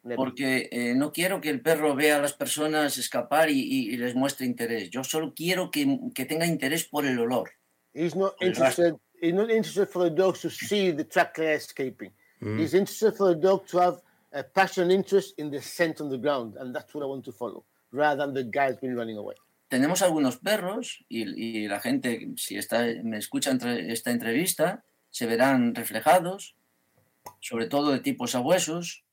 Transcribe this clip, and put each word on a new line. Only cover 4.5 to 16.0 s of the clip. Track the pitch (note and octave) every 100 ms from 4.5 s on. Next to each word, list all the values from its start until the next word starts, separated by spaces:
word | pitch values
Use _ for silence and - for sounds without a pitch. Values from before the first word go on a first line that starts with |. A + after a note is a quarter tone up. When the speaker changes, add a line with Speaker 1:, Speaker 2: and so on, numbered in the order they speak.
| A#2+ A#2 A2+ F2+
Speaker 2:
Yo | A#2+
solo | B2+ D#3 D#3 -
quiero | E3 F#3 F3
que, | D3 C#3 C#3 B2 -
que | B2+
tenga | D#3+ E3+
interés | D#3+ C3+ E3 -
por | D3+ C#3+
el | B2
olor, | A#2 B2 - _ _ _ _
Speaker 1:
He's | C#3 E3 E3+
not | G3 -
Speaker 2:
por |
el | F#3
Speaker 1:
interested, | B2+ C3 C3 F3
Speaker 2:
rastro. | D#3 _ _
Speaker 1:
he's | E3+
not | F#3 A3+
interested | A3+ D#3 - F#3+
for | F3+ F3
the | D#3
dogs | F#3+ D#3+
to | E3
see | - A2 G#3 F#3+
the | D3 D#3
track | F#3 E3 -
clear | D#3+
escaping. | D3+ - - C3 - F#2+ _ _ _
Speaker 3:
Mm. | G#2+ G#2+
Speaker 1:
He's | D#3
interested | F3 G3 - G#3+ G#3+
for | G3
the | E3
dog | F#3 F#3+ -
to | F3+
have | F3+ F3 _ _ _
a | C#3+
passion | C3 - F#3 - F3
interest | F#3+ F#3 G3 - -
in | D3+
the | C#3
scent | - - E3+ D3+